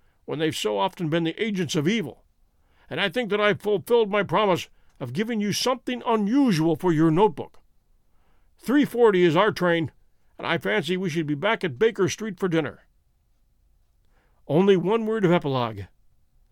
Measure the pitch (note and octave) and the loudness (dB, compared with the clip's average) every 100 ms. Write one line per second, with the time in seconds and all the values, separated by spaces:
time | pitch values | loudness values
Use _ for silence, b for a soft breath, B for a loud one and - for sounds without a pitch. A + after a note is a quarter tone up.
0 | _ _ - C#3 D#3+ - G#3+ G#3 F#3+ - | _ _ -10 -4 -4 -2 -4 -2 -2 -2
1 | E3 E3 E3 - A3+ F#3+ E3+ E3+ D3 A3+ | -4 -2 -2 -4 -4 -4 -4 -2 0 -2
2 | D3 - _ _ _ _ _ _ - C3+ | -4 -12 _ _ _ _ _ _ -12 -6
3 | G3 B3 A3+ G3+ G#3 F3+ G#3 G3+ - A#3 | -4 -2 -2 0 0 0 -2 -4 2 2
4 | G#3+ G#3 G3 E3+ G#3+ D#3+ - _ _ - | 2 0 0 0 2 0 -2 _ _ -14
5 | B2+ C3+ A3+ A3+ G3+ - A#3+ B3+ - B3 | -8 -6 -4 -2 -2 -2 -2 -2 -4 -6
6 | B3 A3+ G3+ C4+ C4+ D#3 E3 D#3 F3+ D3+ | -2 0 2 2 2 2 2 0 0 2
7 | E3 D#3+ G#3+ C#3 G2 - _ _ _ _ | 4 4 2 0 -14 -16 _ _ _ _
8 | _ _ _ _ _ _ - C#4+ B3 A#3 | _ _ _ _ _ _ 0 2 2 4
9 | A#3 F#3 F3 D#3+ G#3+ - F3+ E3+ D#3 - | 4 6 4 4 2 2 0 0 -2 -8
10 | _ _ _ - - E3 F#3+ G#3 D3+ F#3 | _ _ _ -10 -4 -4 -2 -2 -2 -4
11 | F#3+ D#3 D3+ D3 G3+ A3+ F#3 B2 A3+ A3 | -4 -4 -4 -2 -2 -2 -4 0 0 0
12 | E3+ - A3 F3+ F#3+ D#3+ C3+ - _ _ | -2 -2 -10 -6 -2 -2 -4 -8 _ _
13 | _ _ _ _ _ _ _ _ _ _ | _ _ _ _ _ _ _ _ _ _
14 | _ _ _ _ - D3 G3 F#3+ E3 A3+ | _ _ _ _ -2 2 4 4 2 -2
15 | A3 A3 F#3 E3+ C#3+ C3 A#2 G2+ F#2 _ | -2 0 2 2 0 -2 -2 -6 -14 _
16 | _ _ _ _ _ | _ _ _ _ _